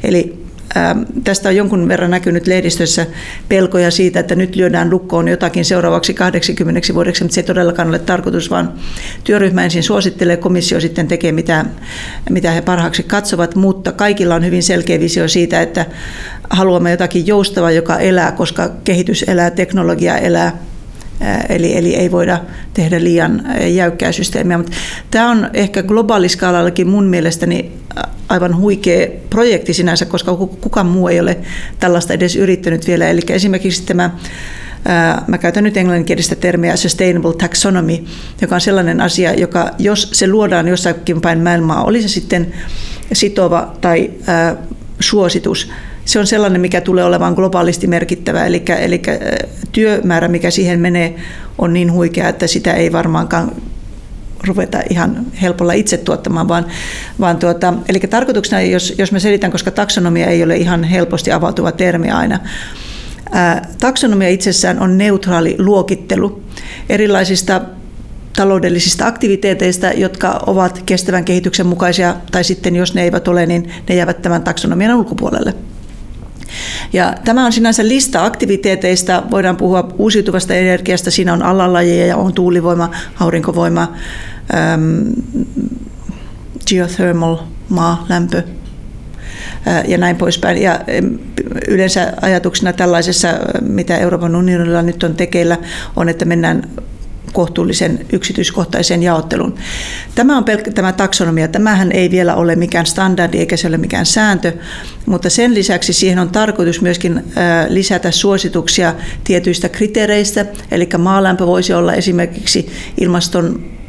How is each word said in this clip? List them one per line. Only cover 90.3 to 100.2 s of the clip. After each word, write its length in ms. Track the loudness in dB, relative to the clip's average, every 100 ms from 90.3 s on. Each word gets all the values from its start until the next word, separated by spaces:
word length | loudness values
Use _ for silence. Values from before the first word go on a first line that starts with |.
| 0 0 2
Ja, 180 | 2 0 0
em, 320 | 0 0 -2 -6 -6 -6 -4 0
yleensä 460 | 2 2 2 -2 -2
ajatuksena 520 | 0 2 0 0 -2
tällaisessa, 540 | 0 2 2 2 0 0 0 -2 -2
mitä 360 | 0 -2 0 0
Euroopan 380 | 2 2 0 2
unionilla 460 | 2 2 2 2
nyt 220 | 0 0
on 120 | -2 0
tekeillä, 420 | 0 2 2 0 -4 -10 -8 -2
on, 140 | 0
että 160 | 0 0
mennään 380 | 2 2 0 -4 -10 -12 -12 -12 -12 -6
kohtuullisen 720 | -2 -2 0 0 0 0 -2 -2
yksityiskohtaisen 880 | -2 -2 -4 -2 -2 -2 0 0 2
jaottelun. 520 | 2 0 0 -2 -2 -4 -8 -8 -8 -10 -6
Tämä 220 | 2